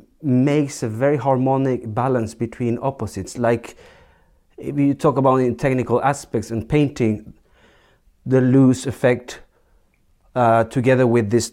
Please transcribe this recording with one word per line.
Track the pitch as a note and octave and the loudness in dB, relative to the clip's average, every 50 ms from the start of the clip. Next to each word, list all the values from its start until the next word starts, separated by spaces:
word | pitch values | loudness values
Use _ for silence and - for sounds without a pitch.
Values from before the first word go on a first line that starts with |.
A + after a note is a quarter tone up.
| - _ _ _ | -20 _ _ _
makes | - D3 B2 B2+ B2+ D3 C#3+ D3+ D3 C#3 - - - | -4 0 2 2 2 2 2 2 0 -2 -4 -8 -8
a | A#2 | -6
very | G#2+ A2 C3 C#3+ D3+ C#3 | -4 0 0 0 0 0
harmonic | A#2 C#3 C3+ B2 B2+ C3 C3+ C3+ C3+ C3+ B2+ A#2 - A2+ G#2+ | 0 0 0 2 2 0 0 0 0 0 -2 -4 -6 -6 -6
balance | B2 A#2+ C3+ C3 A#2+ A2+ G#2 - | -4 -2 0 0 -2 -2 -4 -6
between | - A#2 A#2 - - B2+ A#2 A#2 A#2+ | -8 -8 -8 -6 -6 -4 -4 -4 -2
opposites. | - C#3 C3+ - A2+ G2 - G2 F#2 - - B2 | -4 -6 -6 -6 -8 -8 -8 -10 -12 -10 -8 -4
Like, | A#2+ A#2 A#2+ A#2 - - - - - - - - - _ _ _ _ _ _ _ _ _ _ - | 0 0 0 0 -4 -10 -20 -20 -20 -20 -20 -20 -20 _ _ _ _ _ _ _ _ _ _ -14
if | - C3+ C#3 C#3+ | -12 -8 -4 0
you | C#3 C#3 C#3 | 0 0 0
talk | C#3 - D#3 B2+ C3+ | 0 0 0 0 2
about | C3+ C3+ C3 C3 | 2 2 4 4
in | B2+ B2 B2 | 2 0 -2
technical | A#2+ - C#3 C3 B2+ A#2+ - A2+ B2 - | -2 -2 -2 0 -2 -2 0 -2 0 0
aspects | C3+ C#3+ - - - - A#2 G#2 - | 0 -2 -2 -8 -6 -6 -6 -6 -4
and | A2+ A2+ G#2 - | -6 -8 -4 -2
painting, | D3+ D3+ D3 C#3 C#3+ - B2+ A2 G#2+ G2+ - - - _ _ _ _ _ _ _ _ _ _ _ _ _ _ _ _ _ _ | 0 0 0 0 0 -2 0 0 0 -2 -6 -16 -20 _ _ _ _ _ _ _ _ _ _ _ _ _ _ _ _ _ _
the | B2+ B2+ C3 | 0 0 2
loose | B2+ B2+ B2+ C3+ C3+ B2+ C3 B2+ - | 2 4 4 6 6 6 4 2 -2
effect, | C#3 - - - B2 B2+ A#2+ - - - - - _ _ _ _ _ _ _ _ _ _ _ _ _ _ _ _ _ _ | -8 -8 0 0 0 0 0 -4 -12 -18 -18 -20 _ _ _ _ _ _ _ _ _ _ _ _ _ _ _ _ _ _
uh, | B2+ A#2+ A2+ A2+ A#2 A2+ | 0 2 4 4 2 2
together | A2+ - C#3 A#2 B2+ C3 B2 C3 A#2+ | 0 -2 -2 2 2 4 4 4 4
with | A#2 A#2+ A2+ G2+ | 4 2 2 2
these | A2+ A#2 A2 - | 0 0 0 -2